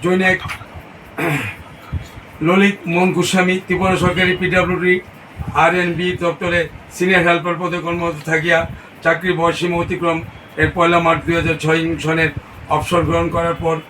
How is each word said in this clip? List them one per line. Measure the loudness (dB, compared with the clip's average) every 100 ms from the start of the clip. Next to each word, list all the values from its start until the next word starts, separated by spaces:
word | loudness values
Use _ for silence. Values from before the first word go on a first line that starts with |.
জৈনিক | 2 2 4 2 -2 -10 -14 -18 -18 -20 -16 -6 -2 -2 -4 -10 -18 -20 -8 -8 -8 -18 -20 -4
ললিত | 2 4 4 2 -2
মোহন | 2 2 2
গোস্বামী | 0 2 2 0 -2
ত্রিপুরা | 0 2 2
সরকারি | 2 2 0 0
পিডব্লিউডি | 0 2 0 0 2 2 0 -20 -20 -12 -4 2
আরএনবি | 2 2 0 -2 -2 -2
দপ্তরে | -4 -2 -2 -2 -2 -8 -18 -2
সিনিয়র | 2 4 4
হেল্পার | 2 0 -4
পদে | -2 -4 -4
কর্মরত | -4 -4 -4 -2
থাকিয়া | -2 2 0 0 -8 -16 -4
চাকরির | -2 0 0 0
বয়স | 0 0
সীমা | -2 -2
অতিক্রম | -2 -2 0 -2 -4 -16 -16 -2
এর | 0 2
পয়লা | 4 4
মার্চ | 4 0 0
দুই | 0
হাজার | 0 0
ছয় | 2 2 0 -2
সনের | -2 0 0 -4 -14 -18 -2
অবসর | -2 2 0 2
গ্রহণ | 0 0
করার | 0 -2 -2
পর | -2 -2 -6